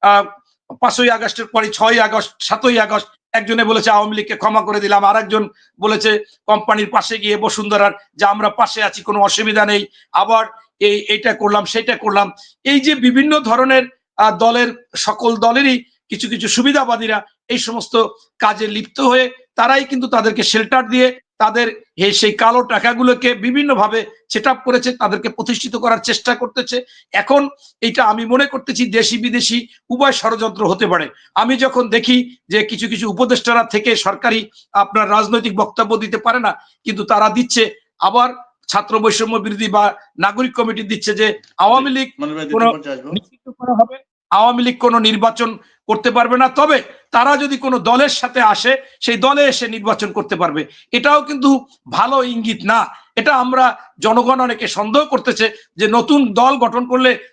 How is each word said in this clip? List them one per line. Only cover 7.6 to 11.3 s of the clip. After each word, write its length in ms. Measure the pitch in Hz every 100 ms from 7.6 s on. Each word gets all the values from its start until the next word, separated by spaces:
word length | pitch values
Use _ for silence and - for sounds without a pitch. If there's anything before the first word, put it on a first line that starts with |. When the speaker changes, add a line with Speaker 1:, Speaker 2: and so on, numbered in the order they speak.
| 208 208 202 - _
Speaker 1:
যে 100 | -
আমরা 260 | 202 208 208
পাশে 320 | 208 220 220
আছি, 200 | 202 202
কোনো 180 | 185 202
অসুবিধা 460 | 202 202 220 208 208
নেই। 200 | 208 202 _ _
আবার 320 | 175 202 226 226 - _ -
এই, 160 | 202 208
এইটা 340 | 208 214 226